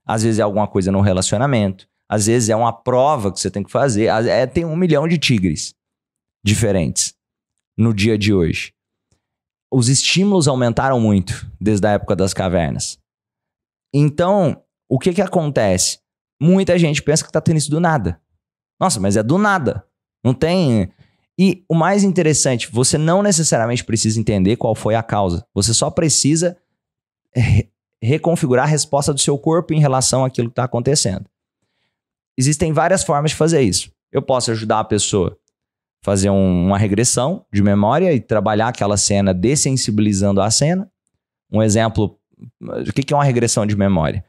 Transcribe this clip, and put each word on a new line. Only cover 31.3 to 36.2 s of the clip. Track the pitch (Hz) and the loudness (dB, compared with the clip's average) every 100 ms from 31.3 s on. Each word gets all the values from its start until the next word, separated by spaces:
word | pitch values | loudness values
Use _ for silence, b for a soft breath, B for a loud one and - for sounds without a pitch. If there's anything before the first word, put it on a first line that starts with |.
| _ _ _ _ _ _ _ _ _ _ - | _ _ _ _ _ _ _ _ _ _ -2
Existem | 131 151 165 | -2 0 -2
várias | 151 165 185 | 0 0 0
formas | - 143 151 | 0 -2 -2
de | - | 0
fazer | 160 165 | 2 2
isso. | 113 90 - _ _ | 2 0 -6 _ _
Eu | - | -6
posso | - 127 120 | -2 -2 -2
ajudar | 110 110 110 | -4 -2 -2
a | |
pessoa | 110 107 - 104 85 - _ _ _ _ _ _ | 0 -2 0 0 -2 -6 _ _ _ _ _ _
a | - | -2
fazer | 202 | 0